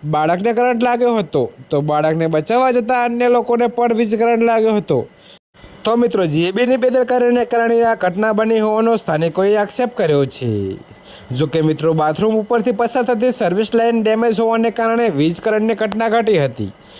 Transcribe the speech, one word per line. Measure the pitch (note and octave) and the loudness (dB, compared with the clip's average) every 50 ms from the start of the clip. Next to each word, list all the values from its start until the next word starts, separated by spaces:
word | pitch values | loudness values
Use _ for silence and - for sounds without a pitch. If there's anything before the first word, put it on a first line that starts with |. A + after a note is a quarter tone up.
| - D3 | -4 -2
બાળકને | D#3 D3+ D#3 D#3+ F3 F3+ G3 A#3 A#3 | -2 0 0 0 0 0 0 -2 0
કરંટ | A3 A#3+ B3 B3 A3+ A#3+ | 2 2 0 2 0 0
લાગ્યો | B3 A#3+ A#3+ B3 A#3+ A#3 | 0 0 2 2 2 2
હતો. | A3 G3 D3+ - D3 B2 A2+ - - B2+ _ | 0 -2 -2 -2 -2 -2 -2 -6 -14 -10 _
તો | - D3 | -2 -2
બાળકને | D3 D3+ D3+ D3+ D3+ D#3+ D#3+ D#3+ E3 D#3+ | 0 0 0 0 2 0 0 0 0 0
બચાવવા | E3 D#3 D3+ - A3+ B3 C4 C4 | 0 -2 -2 0 0 2 2 2
જતાં | B3 B3 A3+ G#3+ B3+ B3 A#3+ | 2 0 0 0 0 0 0
અન્ય | A#3+ A#3+ A#3+ B3 B3 | -2 -2 0 2 2
લોકોને | A#3+ A#3+ A#3 A#3+ A#3+ A#3 A#3+ A#3+ | 2 2 2 0 0 0 0 0
પણ | A#3+ A#3+ A#3+ A#3+ A#3 | 0 0 0 0 2
વીજ | A3 A#3+ G#3 G#3+ | 0 0 0 0
કરંટ | G#3+ A3+ A#3+ A#3 A3+ | 0 2 2 2 2
લાગ્યો | A3+ A#3 A3+ A3+ A3 A3 G#3+ | 2 2 2 2 2 2 0
હતો. | G#3 E3+ - D#3 B2 G#2+ - - - - - - - _ _ _ - - - - - - | 0 0 0 -2 -2 -2 -6 -12 -20 -20 -20 -20 -20 _ _ _ -20 -20 -20 -20 -6 -2
તો | G#3+ A3+ | 0 0
મિત્રો, | A#3+ A#3+ A3+ A#3 G#3 F#3 | 2 2 2 2 0 0
જી | D#3+ D3 D#3+ E3+ | 0 0 0 0
એ | F3+ | 0
બીની | F#3+ G#3+ B3 B3 C4 B3+ | 0 0 0 2 2 2
બેદરકારીને | A3+ B3+ A#3 B3+ B3+ A#3+ B3 B3+ B3 A#3+ A#3+ B3 A#3+ | 2 2 2 2 0 2 0 0 2 2 2 0 0
કારણે | A#3+ - A#3 A#3 A#3 A#3 A#3 | 0 0 0 0 2 2 2
આ | A#3 A3+ A3+ | 2 2 0
ઘટના | A3 - F3+ E3+ F#3+ G#3+ A3 G#3+ | 0 -2 -2 -2 0 -2 0 0
બની | G3+ A3 A3 A3+ A3 | 0 0 0 2 0
હોવાનો | G#3+ G#3+ G#3+ A3 A3+ A3+ A3+ | 0 0 0 0 2 2 0
સ્થાનિકોએ | G#3+ - - D#3+ D3+ E3 E3+ D#3 - F#3+ G3+ G#3 G#3+ | 0 -2 -2 -2 -2 -2 -2 0 0 0 2 2 2
આક્ષેપ | G#3 G3 - - B3 A#3 B3 - | 0 -2 -2 -4 -4 -4 -2 -2
કર્યો | G3+ D#3+ D3+ C#3+ C#3 | 0 0 2 2 0
છે. | C3 - - C3 A#2 A2 G#2 G2 F#2+ G2 - - - - - - - - - - - | 0 -4 -6 -4 -4 -2 -2 -4 -6 -8 -10 -14 -20 -20 -20 -20 -20 -20 -20 -12 -10
જો | B2+ B2 D#3 D3+ | -4 -4 -4 -2
કે | C#3+ E3 | 0 0
મિત્રો, | D#3 D#3 D#3 D3 D3+ D#3+ D#3+ | 0 0 0 0 0 0 0
બાથરૂમ | D#3+ D#3 D#3 D#3 D3+ G3 A3 A3 A3 | 2 0 0 0 0 0 0 0 0
ઉપરથી | G#3 G#3 B3 A#3+ G#3 B3 | -2 0 -2 0 0 0
પસાર | A#3+ G3+ A#3+ A3+ - C4+ B3 | 0 0 -2 -2 0 -2 -2
થતી | - B3 A3 A#3 B3+ | 0 -2 0 0 -2
સર્વિસ | A3 - A3+ F3 F3 G3 A3 - - | 0 0 -2 -2 0 -2 -2 0 0
લાઇન | A3+ A3+ A#3 A#3 A3+ G#3+ | 0 2 2 0 0 2
ડેમેજ | G#3+ A3 A3 A#3 A#3+ A3 G3+ | 0 0 2 2 0 0 0
હોવાને | A#3 A3+ A3+ A3+ A3+ A#3 | 0 0 0 0 0 0
કારણે | A3 A#3 A3+ A3+ A3+ A#3 A#3+ A3+ | 0 -2 -2 0 0 0 0 0
વીજ | E3 C#3 D3 E3 F3 - | 0 0 0 0 -2 -2
કરંટની | - A3 G#3 G#3+ G#3+ A3 A3+ | -2 -2 0 0 0 -2 -2
ઘટના | G3 A3 G#3+ G3+ G#3+ A3+ A3+ | -2 -2 -4 -2 -2 -2 0
ઘટી | G#3+ A#3 A3+ A3 G#3+ E3 | 0 0 2 2 2 2
હતી. | C#3+ C3 A#2 - G#2+ F#2+ - - - - - | 0 0 -2 -6 -8 -10 -10 -16 -20 -20 -20